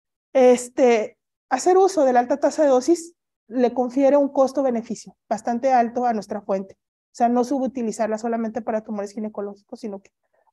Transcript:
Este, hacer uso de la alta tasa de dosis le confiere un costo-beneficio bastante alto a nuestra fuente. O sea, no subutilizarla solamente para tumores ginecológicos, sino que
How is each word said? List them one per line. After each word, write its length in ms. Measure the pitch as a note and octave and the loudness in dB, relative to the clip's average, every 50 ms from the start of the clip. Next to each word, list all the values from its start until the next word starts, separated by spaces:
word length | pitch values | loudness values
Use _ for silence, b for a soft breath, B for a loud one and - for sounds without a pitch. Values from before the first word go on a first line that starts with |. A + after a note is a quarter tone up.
| _ _ _ _ _ _ - | _ _ _ _ _ _ 2
Este, 840 | C4+ B3+ B3+ B3 A#3+ - - - - C4+ A#3+ A#3 A3 G#3 - - _ _ _ _ _ _ - | 4 6 6 6 4 0 -4 0 2 4 4 4 2 0 -4 -10 _ _ _ _ _ _ -6
hacer 280 | C4+ C4 - F4 F#4 | -6 -2 2 2 4
uso 260 | F#4+ G4 F#4 F#4+ D#4+ C#4 | 4 4 4 2 2 2
de 100 | C4 B3 | 2 4
la 80 | B3 | 2
alta 160 | B3 - D4 | 2 0 0
tasa 260 | C#4 E4 D4 - - D#4 | -2 -2 0 0 2 2
de 60 | C#4 | 2
dosis 460 | C4 B3 B3+ D#4 E4+ E4+ E4 - - _ _ _ _ _ _ | 2 2 2 2 0 0 -2 -8 -20 _ _ _ _ _ _
le 260 | - G#3+ C4 A#3+ A#3+ B3 | -6 -2 0 0 0 0
confiere 440 | B3+ B3 B3+ B3 C4+ C#4 C4+ C#4+ | -2 -4 -2 0 0 2 4 4
un 120 | C#4+ C#4+ C#4 | 4 2 0
costo-beneficio 880 | C#4 C#4 C4+ C4 C4+ D4 C4+ C4 A#3+ A3+ A3+ - G#3+ - - F#3+ - _ _ - | 0 0 0 0 0 -2 -2 -2 -4 -4 -6 -8 -12 -12 -14 -18 -20 _ _ -8
bastante 440 | A3 G#3 - A#3+ A#3+ A#3 A#3+ C4+ C4 | -8 -6 -4 -6 -4 -2 0 2 2
alto 320 | A#3+ A#3+ A3+ A#3+ A#3+ B3 | 2 2 0 -2 -4 -2
a 80 | A#3+ A3+ | -2 -2
nuestra 280 | G#3+ F#3 - - G3+ | -4 -6 -8 -10 -10
fuente. 340 | - - G3 F#3+ G3 F#3+ - | -6 -4 -6 -6 -6 -8 -16
O 360 | _ _ _ _ _ _ _ _ | _ _ _ _ _ _ _ _
sea, 160 | - A#3+ A#3 | 0 0 2
no 140 | A#3+ B3 A#3+ | 2 0 0
subutilizarla 760 | B3 C#4+ C4+ C4+ B3+ - C4 A#3 A3 G3 - A3 G#3+ A3 | 0 -2 -2 -4 -4 -6 -6 -6 -6 -4 -4 -4 -4 -4
solamente 440 | G#3+ A3 A#3+ A#3 A3+ A3+ A3 A3 B3+ | -4 -4 -4 -4 -4 -6 -6 -8 -8
para 200 | A3 A3 A3 A3 | -6 -6 -6 -6
tumores 300 | G#3+ - G#3+ G3+ G3+ G3+ | -6 -8 -8 -8 -8 -8
ginecológicos, 680 | - A#3 G#3+ G#3+ G#3+ G#3+ G3+ G3+ G3+ - _ _ B3+ - | -8 -10 -10 -10 -8 -10 -10 -10 -12 -16 _ _ -18 -14
sino 220 | - G#3+ G3 F#3+ | -12 -12 -12 -14
que 100 | - _ _ _ _ _ _ _ _ _ | -16 _ _ _ _ _ _ _ _ _